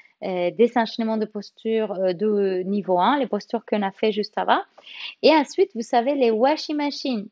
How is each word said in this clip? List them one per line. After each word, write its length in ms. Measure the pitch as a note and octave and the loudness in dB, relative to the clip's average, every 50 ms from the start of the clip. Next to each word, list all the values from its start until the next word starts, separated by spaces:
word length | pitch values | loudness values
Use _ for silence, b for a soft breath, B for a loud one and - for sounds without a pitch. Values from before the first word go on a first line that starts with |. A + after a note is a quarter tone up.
| b b b _ | b b b _
euh, 300 | - G3 F#3 F3+ F3 F3 | -8 -6 -4 -2 -2 -2
des 260 | E3 E3+ A#3 A#3 - B3 | 2 2 2 2 4 2
enchaînements 400 | A3+ G#3+ - - A3+ A3 A3 A3 | 0 0 -2 -4 -4 -2 -2 -2
de 80 | G#3+ | -4
posture, 680 | G#3+ - G#3 G3 - _ _ - A3 A3 A3 A3 F#3+ E3+ | -6 -6 -10 -12 -14 _ _ -6 -2 -2 -2 -2 -2 -2
euh, 200 | F3+ F#3+ F#3 F3+ | -2 -2 -2 0
de 480 | E3 G#3 G#3+ G#3 G3+ G3+ F#3+ F#3+ F3+ | 0 0 0 2 2 2 0 0 -2
niveau 380 | F#3 F#3 G3+ G#3 F3+ F#3+ F#3 F3 | -2 -2 -2 -2 0 0 2 2
un, 180 | F3+ A3 C#4+ D4 | 4 2 2 2
les 80 | C4+ | 0
postures 400 | - - G3+ - - - A3 - | -2 -4 -6 -6 -6 -8 -8 -4
qu'on 160 | - - G#3 | -4 -2 -2
a 100 | G3+ F#3+ | -2 -4
fait 200 | - - - A3 | -4 -2 -2 0
juste 260 | G3 G#3 G3+ - - G3 | 0 -2 -4 -4 -4 -4
avant. 240 | F#3 G3+ A#3 F4 G4+ B B B B B B B B B B B - | 0 0 0 0 0 B B B B B B B B B B B 4
Et 80 | C4+ | 6
ensuite, 400 | D#4+ D#4 C4+ - - - F#4+ F#4+ - | 6 6 4 2 0 0 0 0 0
vous 80 | A3+ | -4
savez, 320 | A#3 - - A#3+ A#3 C4+ D4 | -4 0 0 2 2 2 2
les 160 | C#4 B3+ A#3 | 2 2 2
Washi 460 | A3 G#3+ A#3+ C4+ D#4 D4+ - - D4+ | 4 4 2 2 2 0 -2 -4 -4
Machine. 520 | D4 D4 C#4+ C#4 - - C#4 B3 G#3 G3 G#3 | -4 -2 -4 -4 -4 -4 -4 -4 -4 -6 -8